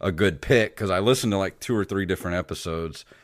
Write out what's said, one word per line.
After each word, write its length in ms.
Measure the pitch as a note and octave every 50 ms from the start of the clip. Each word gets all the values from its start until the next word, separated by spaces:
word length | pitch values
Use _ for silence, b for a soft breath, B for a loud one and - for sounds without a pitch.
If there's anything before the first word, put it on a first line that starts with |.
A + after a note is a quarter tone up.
a 100 | - G2
good 300 | E2+ D#2+ G2+ F#2+ D#2+ C#2
pick, 340 | - - C#3 A#2 G#2+ - -
'cause 120 | - A2 F#2+
I 80 | F2+ F2+
listened 320 | G2+ A#2 C3 C3 - A2
to, 40 | G2+ G2
like, 200 | F#2+ F#2 - _
two 140 | - - A#2+
or 80 | G#2+ G2
three 220 | - G2+ G2 G2
different 320 | E2+ F#2 - - F2+ F2 F2+
episodes 680 | F#2 - D#2+ - - F2 E2 E2 E2 D#2+ - - - b b b